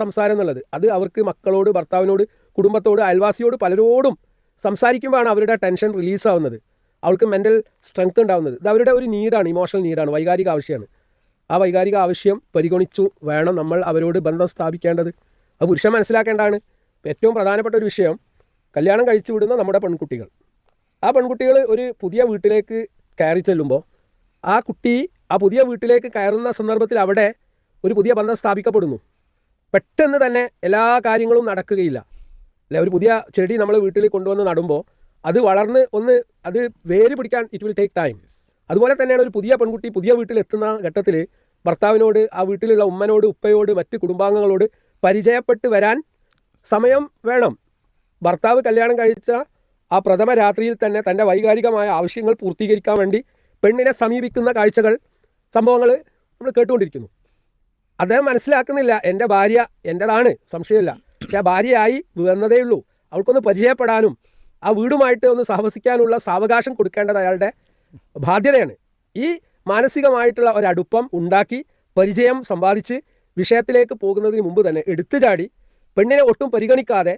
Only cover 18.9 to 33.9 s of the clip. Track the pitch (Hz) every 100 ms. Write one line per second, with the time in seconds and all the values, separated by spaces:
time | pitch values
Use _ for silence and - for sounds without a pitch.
18.9 | 208 247 214 - 220 208 247 190 196 190
19.9 | 165 147 123 110 _ _ _ _ _ _
20.9 | - 202 262 247 247 262 269 247 220 247
21.9 | 226 185 214 247 208 208 214 208 226 226
22.9 | _ _ - 160 175 180 170 147 135 -
23.9 | _ _ _ _ _ - 214 - - 240
24.9 | 240 302 _ - 185 196 233 254 233 240
25.9 | 240 240 226 196 220 240 233 220 220 220
26.9 | 233 190 196 208 226 _ _ _ _ 190
27.9 | 208 208 220 214 233 220 202 226 208 170
28.9 | 113 _ _ _ _ _ _ _ 196 -
29.9 | - 302 277 262 240 247 - 180 208 226
30.9 | 247 233 226 226 233 226 190 - 196 175
31.9 | 123 - - - - - _ - 160 180
32.9 | 180 214 226 - - 185 226 202 214 196